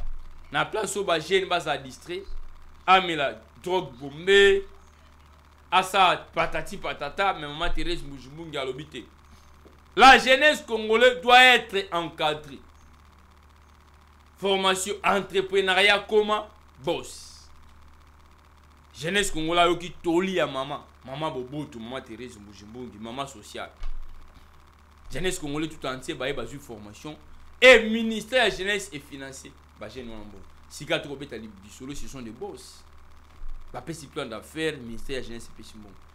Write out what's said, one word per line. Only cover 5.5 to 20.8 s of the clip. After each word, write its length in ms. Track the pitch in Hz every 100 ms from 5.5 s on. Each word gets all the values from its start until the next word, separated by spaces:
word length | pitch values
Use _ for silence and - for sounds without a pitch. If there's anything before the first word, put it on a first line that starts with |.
| - -
asa 460 | 180 185 202 185 156 - -
patati 440 | 165 160 156 196
patata, 560 | 156 139 143 147 196 170
mais 120 | 147
maman 220 | 147 170
Thérèse 340 | - 160 170
Mbouchimbungi 540 | 143 139 123 151 165 143
alobi 300 | 131 131 147
te. 180 | 135 101 - - - - - - - - -
La 240 | 247 247
jeunesse 440 | 240 262 302 294
congolaise 580 | - 226 214 220 254 240
doit 240 | 233 247 254
être 420 | 247 - 190 190
encadrée. 680 | 170 165 - 156 151 147 131 - - - - - - - - - - - - - - - - - -
Formation 560 | 190 190 190 185 202 202 170
entrepreneuriat 1000 | 196 190 185 190 196 190 185 202 202 202
comme 240 | 214 208 214 - - - -
boss. 680 | 135 151 123 - - - - - - - - - - - - - - - - - - -
Jeunesse 340 | 151 196 196
congolaise 480 | 160 156 170 175 175
qui 120 | 175
toli 420 | - 175 165 190 185
ya 120 | 147
maman. 360 | 135 139 139